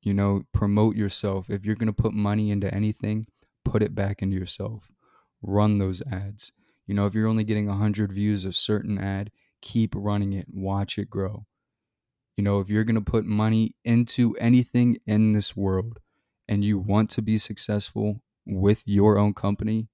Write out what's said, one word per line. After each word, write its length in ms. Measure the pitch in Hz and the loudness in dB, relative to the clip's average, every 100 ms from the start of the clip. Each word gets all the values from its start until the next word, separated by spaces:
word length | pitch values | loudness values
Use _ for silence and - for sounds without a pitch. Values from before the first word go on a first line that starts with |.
You 120 | 107 | 0
know, 300 | 98 101 98 - | 0 2 0 -2
promote 440 | - 104 104 110 104 | -2 2 2 2 2
yourself. 540 | 101 - 104 98 95 | -4 -2 -4 -4 -4
If 140 | 101 | -6
you're 120 | 104 107 | -4 -2
gonna 180 | 110 | -2
put 200 | 104 110 | 0 -2
money 360 | 104 104 107 107 | 0 0 0 0
into 240 | 101 98 | 0 -2
anything, 540 | 98 107 107 104 107 110 _ _ _ | -2 -2 -2 -4 -4 -6 _ _ _
put 200 | - 107 | -2 0
it 120 | 104 98 | 0 -2
back 260 | 98 98 | -4 -2
into 160 | 95 95 | -2 -4
yourself. 540 | 92 - 104 110 _ _ _ _ _ _ | -6 -8 -10 -10 _ _ _ _ _ _
Run 360 | - 101 104 104 | -2 2 4 2
those 240 | 95 92 - | 0 -4 -6
ads. 420 | 92 98 104 - _ _ _ - | -8 -8 -12 -16 _ _ _ -6
You 80 | 101 | -2
know, 100 | 101 | 0
if 80 | |
you're 140 | 107 110 | 0 0
only 160 | 110 | 0
getting 260 | 107 107 104 | 0 -2 -2
a 80 | 98 | 0
hundred 360 | 107 101 104 | 0 0 -2
views 320 | 98 104 101 95 | 0 0 0 -2
of 100 | 90 | -4
certain 420 | - 107 113 101 | -2 -2 -2 -4
ad, 340 | 98 98 104 _ _ _ | -4 -4 -6 _ _ _
keep 320 | - 117 110 107 | -4 0 0 -2
running 380 | 101 104 101 | -2 -2 -2
it. 120 | 98 - | -4 -8
Watch 500 | 98 95 98 98 - | -8 -4 -2 -4 -6
it 100 | 101 | -6
grow. 360 | - 95 104 107 _ _ _ _ _ _ _ _ - | -6 -6 -8 -16 _ _ _ _ _ _ _ _ -2
You 60 | |
know, 180 | 101 101 | 0 0
if 80 | 95 | 2
you're 160 | 104 110 | 0 2
gonna 160 | 113 | 0
put 240 | 104 113 101 | 2 0 0
money 500 | 104 107 110 110 - | 0 2 2 2 -2
into 500 | 117 117 120 - 117 - | 2 2 2 2 2 2
anything 600 | 117 127 120 123 120 113 - | 4 4 4 2 2 2 0
in 280 | 107 110 | 2 4
this 240 | 107 101 - | 2 0 -2
world 420 | 98 95 113 113 _ _ _ _ - | -2 0 -4 -10 _ _ _ _ -4
and 160 | 101 | 0
you 160 | 101 101 | 2 0
want 300 | 101 101 110 | 2 2 2
to 120 | - | -2
be 160 | 110 110 | 0 0
successful 840 | - 104 - 104 - - 107 104 _ _ - | -2 -6 -4 -4 -4 -4 -4 -4 _ _ -8
with 360 | 98 98 107 - | 0 4 2 2
your 320 | 101 104 101 | 4 6 6
own 160 | 104 | 2
company 560 | 101 101 101 110 110 110 | 0 -4 -4 -2 -4 -6